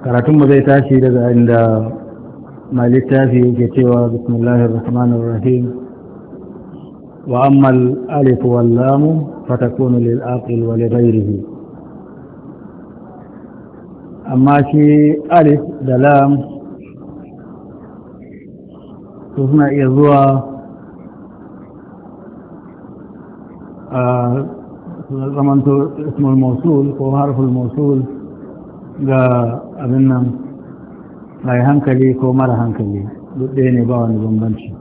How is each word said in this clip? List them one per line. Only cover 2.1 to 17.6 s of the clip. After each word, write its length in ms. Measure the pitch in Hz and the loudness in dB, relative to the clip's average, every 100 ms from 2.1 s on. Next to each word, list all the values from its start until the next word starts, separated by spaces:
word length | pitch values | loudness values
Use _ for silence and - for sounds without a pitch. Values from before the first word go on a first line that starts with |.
| - - - - - - | -18 -20 -20 -20 -20 -6
mai 160 | 127 120 | -2 2
littafi 480 | 127 127 131 131 123 123 | 2 2 2 2 2 2
yake 160 | 120 120 - | 2 0 2
cewa, 320 | 123 120 120 | 2 2 0
"بسم 240 | 117 120 | -2 -4
الله 320 | 117 117 123 117 | -2 0 2 2
الرحمن 480 | 113 - 123 123 | -2 -4 -2 0
الرحيم. 520 | 117 117 117 127 127 123 - - - - - - - - - - - - - - - - | 0 -2 -2 0 0 -2 -8 -16 -20 -20 -20 -20 -20 -18 -20 -20 -20 -20 -20 -20 -16 -4
وأما 420 | 123 139 139 135 | 2 4 6 6
الألف 720 | 127 123 135 - 147 135 127 127 | 4 2 -2 -4 0 2 2 0
واللام 580 | 120 120 117 131 139 151 160 143 - - | 2 2 2 2 2 2 0 -4 -12 -6
فتكون 460 | 123 120 120 127 123 | -2 -2 -2 0 0
للعاقل 640 | 117 117 117 123 - 117 | 0 -2 -4 -8 -4 -4
ولغيره." 680 | 113 113 117 120 120 110 101 98 - - - - - - - - - - - - - - - - - - - - - - - - - - - - 107 | -2 -2 0 2 2 2 -2 -4 -8 -16 -18 -20 -20 -20 -20 -20 -20 -20 -20 -20 -20 -20 -20 -20 -20 -20 -20 -20 -20 -20 -20 -20 -20 -20 -20 -18 -4
Amma 320 | 127 135 143 135 | 0 4 2 2
shi 460 | 151 147 151 147 151 - | 2 4 4 4 0 2
alif 320 | 170 151 143 147 151 131 | 4 4 2 -2 -8 -2
da 120 | 123 | 2
lam 340 | 143 143 139 143 - - - - - - - - - - - - | 4 4 4 0 -2 -14 -16 -18 -20 -20 -20 -20 -20 -20 -20 -20